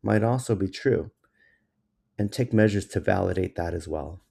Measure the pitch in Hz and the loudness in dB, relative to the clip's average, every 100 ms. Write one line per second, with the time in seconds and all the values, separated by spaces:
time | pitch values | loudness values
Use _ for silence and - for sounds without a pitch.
0 | 104 107 110 127 - 101 95 - 135 82 | 4 2 4 0 0 0 -2 -2 0 0
1 | 80 _ _ _ _ _ _ _ _ _ | -2 _ _ _ _ _ _ _ _ _
2 | _ - 104 - 123 110 107 101 - 98 | _ -6 -4 -2 0 4 4 4 -2 -4
3 | 92 95 92 90 90 - 85 85 80 78 | 0 2 0 0 -2 -4 -4 -6 -6 -8
4 | 71 90 _ | -8 -14 _